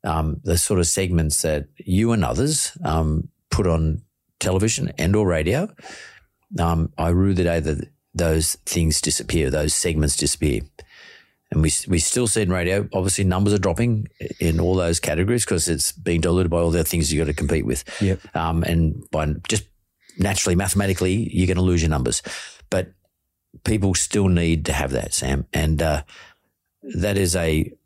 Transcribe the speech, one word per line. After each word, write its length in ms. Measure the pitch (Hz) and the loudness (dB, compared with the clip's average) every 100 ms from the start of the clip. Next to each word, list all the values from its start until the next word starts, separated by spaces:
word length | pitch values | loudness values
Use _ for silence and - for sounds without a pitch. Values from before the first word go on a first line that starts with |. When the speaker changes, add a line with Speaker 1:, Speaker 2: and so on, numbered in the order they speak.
Speaker 1:
um, 380 | - 80 78 71 | 0 0 0 -2
the 140 | - 87 | -2 0
sort 220 | - 95 | 2 2
of 80 | 85 | 2
segments 540 | - 95 87 78 - | 0 0 0 0 0
that 240 | 82 76 71 _ | 0 -2 -4 _
you 340 | - 92 113 | -2 2 2
and 140 | 113 71 | 2 0
others, 520 | 67 139 156 - - | 0 0 0 -4 -6
um, 460 | 170 80 80 78 - _ _ | -2 0 0 0 -4 _ _
put 160 | - 95 | 0 2
on 360 | 82 80 78 - _ _ _ | 2 0 -2 -8 _ _ _
television 520 | 92 92 110 - - - | 0 2 0 0 -4 -2
and 180 | 85 104 | 2 2
or 100 | 98 | 2
radio, 480 | 82 78 127 208 - - - - - _ _ _ 196 | 2 2 0 -2 -8 -20 -20 -20 -20 _ _ _ -2
um, 320 | 85 82 80 - | 0 2 0 -2
I 120 | 82 | 0
rue 240 | 85 98 | 2 2
the 120 | 90 85 | 2 2
day 140 | 85 | 0
that 260 | 76 73 - _ _ | -2 -4 -6 _ _
those 420 | - 85 80 80 - - | -2 0 2 0 -6 -4
things 360 | 87 82 76 | 0 0 0
disappear, 480 | - - - 85 69 | -2 -4 -2 -2 0
those 240 | 73 76 | 0 -2
segments 420 | - 90 76 76 - | -2 -2 0 0 0
disappear. 460 | 73 - 76 57 - - - - - - _ _ _ | -2 0 -2 -2 -6 -16 -20 -20 -20 -20 _ _ _
And 140 | 80 | 0
we, 80 | 78 - - | 0 0 -2
we 100 | 87 | -2
still 300 | - 123 117 | 0 0 0
see 160 | - | 0
in 80 | 98 | 0
radio, 360 | 92 87 98 - | 0 0 -2 -2
obviously 300 | 98 92 95 | -2 -2 0
numbers 300 | 95 92 101 | 0 2 2
are 60 | 104 | 2
dropping 480 | 95 85 120 110 104 _ - - | 0 0 0 0 -4 _ -12 -2
in 200 | 85 80 | 0 2
all 160 | 85 92 | 2 2
those 240 | 85 85 | 2 0
categories 460 | - 78 95 120 - | -2 0 2 0 0
'cause 220 | 90 85 | -2 0
it's 240 | 82 - | -2 -2
being 300 | - - 85 | -4 -2 0
diluted 300 | 87 90 87 | 2 2 2
by 60 | 85 | 2
all 120 | 85 | 2
the 140 | 85 | 0
things 280 | 80 85 78 | 0 0 0
you 80 | 78 | 0
gotta 140 | 76 | 0
compete 320 | 73 69 80 57 | -2 0 0 0
with. 180 | 64 - - | -4 -6 -4
Speaker 2:
Yep. 180 | 98 92 - 80 | -2 -2 -6 -4
Speaker 1:
Um, 260 | 82 82 | -2 0
and 400 | 82 85 80 - - | 0 2 2 0 -6
by 240 | 78 76 76 - | -2 -2 -4 -4
just 160 | 107 - _ _ _ _ - | -4 -4 _ _ _ _ -4
naturally, 360 | 98 95 - 87 | -2 0 0 0
mathematically, 760 | 92 98 98 92 92 101 - | 2 0 0 0 2 0 0
you're 140 | - 90 | 0 2
gonna 140 | 90 92 | 2 4
lose 160 | 87 | 4
your 80 | 80 | 2
numbers. 320 | 76 60 - - - - - - | 0 0 -4 -6 -14 -16 -20 -4
But 240 | - 185 _ _ _ _ _ _ - | -2 -2 _ _ _ _ _ _ -10
people 320 | - 107 98 87 | -2 0 2 0
still 320 | - 104 98 | 0 2 4
need 380 | 87 85 80 76 | 4 2 0 0
to 80 | |
have 180 | 71 71 | -2 -2
that, 220 | 64 - | -2 -2
Sam. 320 | - 64 69 - | -4 -2 -2 -2
And, 280 | 71 78 76 | -2 0 2
uh, 220 | 80 73 - - - _ _ _ _ _ - - | 2 0 -4 -20 -20 _ _ _ _ _ -10 -4
that 220 | 101 101 | 0 2
is 180 | 92 90 | 0 2
a 360 | 82 78 - - | 2 0 0 -6